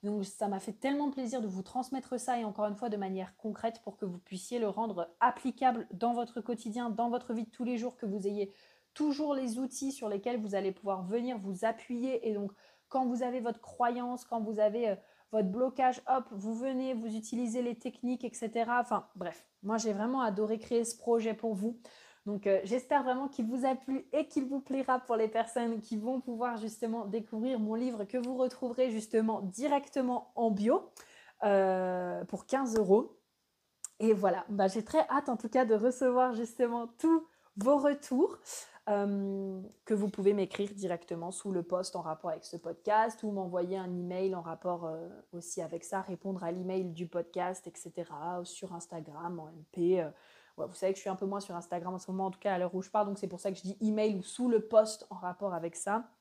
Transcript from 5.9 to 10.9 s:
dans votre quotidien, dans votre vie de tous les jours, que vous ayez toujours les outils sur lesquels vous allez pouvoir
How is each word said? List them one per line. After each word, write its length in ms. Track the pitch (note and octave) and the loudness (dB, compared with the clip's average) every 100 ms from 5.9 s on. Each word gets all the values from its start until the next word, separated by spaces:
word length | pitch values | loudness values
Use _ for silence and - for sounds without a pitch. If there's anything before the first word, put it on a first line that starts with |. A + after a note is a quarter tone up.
dans 220 | F3+ A#3 | -2 0
votre 260 | A#3+ A#3+ - | 0 -2 -6
quotidien, 500 | G#3+ A3+ A#3 G#3+ A#3+ | -6 -6 -4 -4 -4
dans 200 | G#3 A#3+ | 0 0
votre 240 | A#3+ A#3+ | 0 -2
vie 120 | A3+ A3 | -4 -4
de 40 | |
tous 160 | - A#3+ | -4 -2
les 120 | B3 | -2
jours, 200 | A#3+ B3 | -2 -4
que 80 | G#3+ | -4
vous 200 | G3+ G3 | -2 -2
ayez 260 | G3+ G3 - - _ _ | -2 -4 -6 -20 _ _
toujours 400 | - D4+ C#4 D4+ | -2 0 2 2
les 260 | C4+ C4 A3+ | 2 0 -2
outils 320 | C4 - C4+ | -4 -4 -6
sur 160 | C4+ A3 | -4 -4
lesquels 320 | G3+ G3+ B3 | -2 -2 -2
vous 160 | G#3+ G3 | -2 0
allez 160 | F#3+ | 0
pouvoir 320 | F#3+ G3+ | -4 -4